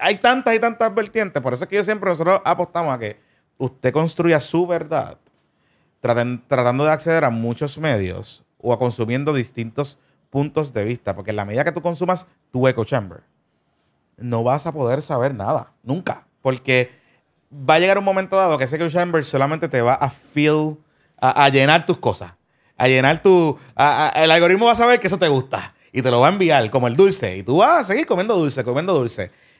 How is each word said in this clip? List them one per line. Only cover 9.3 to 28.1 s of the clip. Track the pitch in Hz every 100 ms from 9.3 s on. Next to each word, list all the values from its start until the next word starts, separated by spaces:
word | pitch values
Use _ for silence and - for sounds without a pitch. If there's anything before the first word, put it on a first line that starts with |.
distintos | 143 113 - 113 113 139 - _ _ _
puntos | 139 147 156 147
de | 117 104
vista. | 120 - 92
Porque | 98
en | 104
la | 101
medida | 110
que | 151
tú | 165
consumas | 165 165 175 180 - _ _
tu | 127 131
echo | 123
chamber, | 110 135 95 85 _ _ _ _ _ _ _ _ _ _
no | 120 117
vas | 117 139 165
a |
poder | 156 123 135
saber | 151 139 131 123
nada, | 98 147 - _
nunca. | - 156 - - _ _
Porque | 135 127 - 127 123 _ _ _ _ _ _
va | 147 135 160
a |
llegar | 185 196
un |
momento | 196 190 190 190
dado | 185 151
que | 131
ese | 151
echo | 165
chamber | 165 175 165
solamente | 139 139 135 156 165
te | 131
va | 117
a | 131 139
fill, | - _ 147 147 151 156 151 _ _ _ _
a, | 131 - 143
a |
llenar | 135 135 165 165
tus | 170
cosas. | 120 98 87 - _ _ _ _
A | 127
llenar | 131 131 165
tu, | 196 180 165 135 - -
a, | 139 127 151
a, | -
el | 160
algoritmo | 165 175 190 233
va |
a | 226
saber | 233 247
que | 202
eso | 180
te | 170
gusta | 135 131 101 - _ _
y | -
te | 127
lo | 120
va | 139
a |
enviar | 202 175 143 110
como | 127 123
el | 131
dulce. | 196 190 101 92
Y |
tú | 98 147
vas | 240 339
a | 202
seguir | 214
comiendo | 320